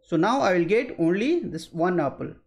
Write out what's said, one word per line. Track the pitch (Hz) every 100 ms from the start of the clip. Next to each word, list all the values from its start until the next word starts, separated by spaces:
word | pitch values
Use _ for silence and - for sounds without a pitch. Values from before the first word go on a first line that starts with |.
So | _ 160
now | 190 269
I | 220 180
will |
get | 170 214 254 -
only | 170 190 254 339
this | 214 165 -
one | 170 175 175
apple. | 139 - 139 -